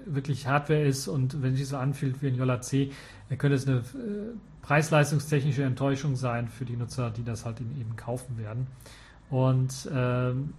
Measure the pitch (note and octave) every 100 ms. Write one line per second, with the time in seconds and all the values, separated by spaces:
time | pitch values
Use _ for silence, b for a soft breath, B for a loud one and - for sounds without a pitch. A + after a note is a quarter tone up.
0 | - C#3 C#3 B2+ B2+ C#3+ D3 D3+ D3 C3
1 | - D#3 C3 D3+ C3 C3 C#3 C3+ C3+ C#3+
2 | C#3 B2+ C#3 B2+ B2+ B2 - C3+ C#3 B
3 | B B - C3 C#3+ C#3 C3+ B2+ A#2 C#4
4 | A#3 G#3 G#3+ A#3 - - - C#3+ D3+ D3+
5 | C#3+ D3+ - D3+ C#3+ B2+ C3+ A#2+ C#3 C3+
6 | D3+ B2+ B2+ A#2 A#2 - B2 A#2+ A#2 -
7 | A#2+ A2+ A#2+ A2 A#2 A2+ A2+ C#3+ A2+ A2+
8 | - A#2+ - A2+ G#2+ A2+ C3 B B B
9 | B B - C3 C3 C3 C3 - - C3
10 | B2 B2 B2+ B2+ D3